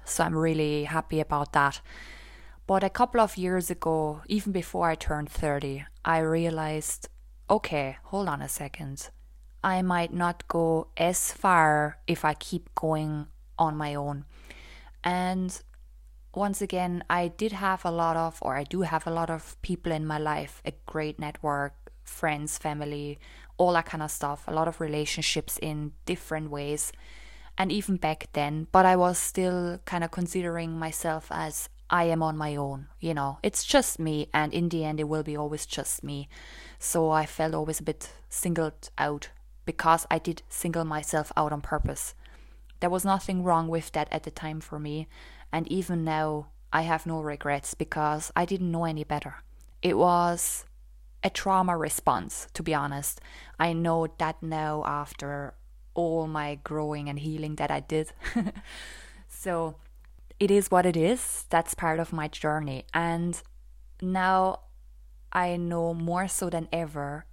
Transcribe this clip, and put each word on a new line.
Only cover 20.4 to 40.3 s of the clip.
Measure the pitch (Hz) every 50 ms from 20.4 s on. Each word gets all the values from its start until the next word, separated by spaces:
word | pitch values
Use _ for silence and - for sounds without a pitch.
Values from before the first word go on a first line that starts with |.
| 151 139 - - -
a | 175 - - -
great | - - 156 156 151 - -
network, | 151 151 151 - - 151 143 143 143 143 - - - - - - -
friends, | - - - - 160 151 143 151 151 - -
family, | - 156 147 151 147 147 147 147 147 147 147 - - - - - - - -
all | - 185 180 175
that | 165 165
kind | - - 156 156
of | 151
stuff, | - - - 143 147 - -
a | - 156
lot | 156 160 170
of | 165 -
relationships | 165 151 147 151 151 147 - 165 156 - - 156 - - - -
in | - 156 151 151 151 147 - - -
different | - 180 175 - - 160 156 156 151
ways, | 147 143 143 143 151 147 - - - - - - - - - - - - - - -
and | - 190 185 165
even | 208 190 - 190
back | 175 - 156 156 - - - -
then, | 147 143 147 151 156 160 -
but | - 190 185
I | 185 185
was | 180 180 180 180 -
still | - - - 190 185 180 175 180 175 175 175 175 -
kind | - 185 175 170
of | 165
considering | - 180 175 170 - 185 175 175 170 170 165 165 165 165
myself | 160 160 156 - - 170 156 156 - -
as | - 160 160 156 151 - - - - - - -
I | 165 175 170
am | 170 165 165 160
on | 160 156
my | 156 151 151 147
own, | 143 143 139 139 135 143 - - -
you | - 165 156
know, | 143 139 139 139 - -
it's | - - - -
just | - - 285 247 - - -
me, | 160 160 151 151 147 - -
and | 151 151 147 -
in | 175 170 170
the | 170 165 156
end, | 151 156 151
it | 151 147
will | 156 156 151
be | 156 147
always | 147 151 147 151 151 -
just | - - - 139 - - - -
me. | 143 143 139 139 - - - - - - - - - - -
So | - - - 175 160 160
I | 156 156 151
felt | 151 - - 160 160 160
always | 156 151 156 156 -
a | 156
bit | 156 151 - - - - - - -
singled | - - - 180 170 165 160 156 - - - - - -
out, | 143 147 147 143 - - - - - - - - -
because | - 160 - - 165 165 165 - -
I | 160 160
did | - 175